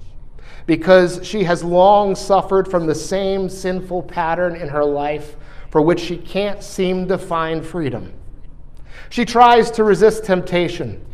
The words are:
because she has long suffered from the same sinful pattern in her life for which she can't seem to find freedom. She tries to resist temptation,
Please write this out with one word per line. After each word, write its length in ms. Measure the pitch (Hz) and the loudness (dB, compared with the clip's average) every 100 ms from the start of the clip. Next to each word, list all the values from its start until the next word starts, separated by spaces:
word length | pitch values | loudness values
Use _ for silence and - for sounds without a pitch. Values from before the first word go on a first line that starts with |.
| - - - - - - - | -16 -14 -16 -16 -16 -6 -2
because 580 | 214 185 185 180 180 | 0 6 6 6 0
she 200 | - 214 | -6 -2
has 180 | 170 175 | 0 0
long 520 | 170 175 196 208 202 | 2 4 6 6 2
suffered 520 | 185 - 190 - 190 190 | -2 2 2 4 0 2
from 180 | 175 | 0
the 80 | 160 | 0
same 540 | 147 - 190 190 196 180 | -2 -2 -2 -2 -2 -4
sinful 560 | - 185 185 180 180 | -4 -4 -4 -6 -8
pattern 540 | - 175 165 165 180 175 | -6 -4 -2 0 -2 -4
in 100 | 151 | -4
her 160 | 147 | 0
life 540 | 147 143 147 151 - - - - - | 0 0 -2 -4 -8 -14 -14 -14 -2
for 100 | 156 | 2
which 200 | 151 170 | 4 2
she 160 | - 165 | -2 -8
can't 440 | - 190 202 196 | -6 -4 -2 -4
seem 460 | - - 185 185 180 | -6 -2 0 0 -2
to 100 | 180 | -2
find 480 | 185 165 160 165 | -2 -2 -2 -4
freedom. 460 | 135 175 139 117 92 - - - - - - - - - - | -6 -6 -4 -6 -10 -14 -16 -16 -16 -16 -16 -16 -16 -16 -6
She 160 | - | -2
tries 460 | 233 233 240 240 226 | 2 6 8 8 4
to 120 | 220 | 2
resist 420 | 214 175 214 214 | 4 6 6 4
temptation, 800 | - 180 - 175 170 - 120 95 - | 0 -2 0 0 -2 -4 -8 -10 -14